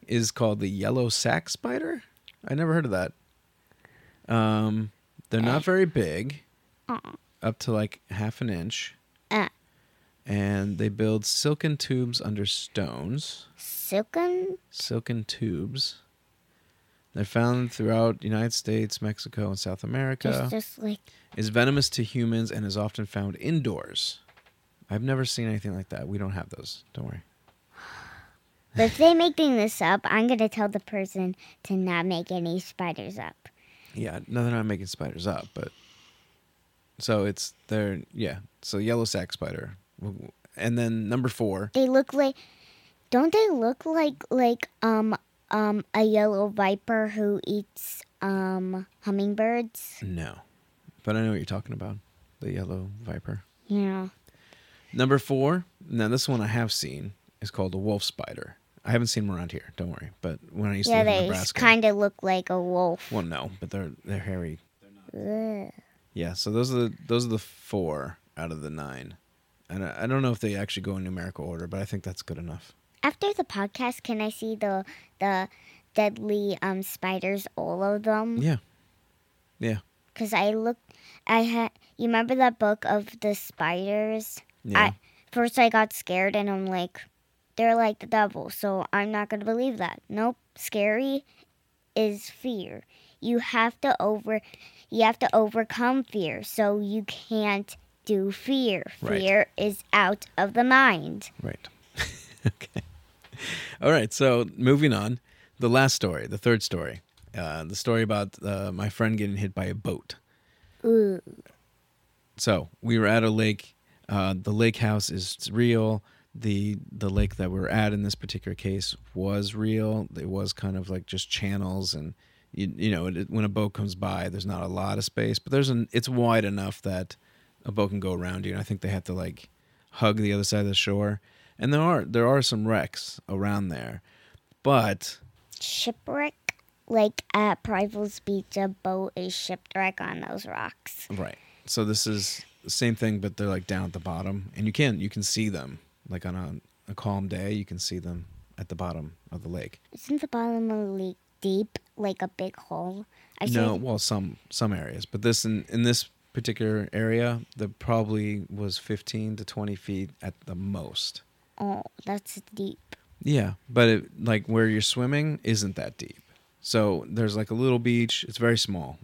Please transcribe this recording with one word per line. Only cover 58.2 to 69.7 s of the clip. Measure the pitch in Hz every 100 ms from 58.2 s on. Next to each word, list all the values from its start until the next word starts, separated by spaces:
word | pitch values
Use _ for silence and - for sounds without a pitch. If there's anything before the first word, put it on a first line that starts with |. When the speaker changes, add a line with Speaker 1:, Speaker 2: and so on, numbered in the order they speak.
| - - - - _ _ -
Speaker 1:
I |
haven't | 117 117
seen | 113 101
them | 90
around | 87
here. | - - -
Don't | 87
worry. | - - -
But | 87 78 -
when | 92 104
I | 98
used | 101
Speaker 2:
Yeah, | 226
Speaker 1:
to | -
live | 185
in |
Speaker 2:
they | 180
Speaker 1:
Nebraska. | 185 - -
Speaker 2:
kinda | 240 226 220
look | 202 202 -
like | 190 185 -
a | 180
wolf. | 180 180 180 175 -
Speaker 1:
Well, | 110
no, | 85 78 73 92
but | 85
they're, | 98 82 67 -
they're | 98
hairy. | 92 92 85 80 _ _ 101 101 196
Speaker 2:
Ugh. | - 196 214 220 208 - - - _ _
Speaker 1:
Yeah, | - 85
so | 90 104
those | 110 127
are | 123 117
the, | - -
those | 117 120
are |
the | 110
four | - - - 104 82 76 65 - _ -
out | 82
of | 78
the | 73
nine. | 78 71 65 64 90 _ _ _ _
And | -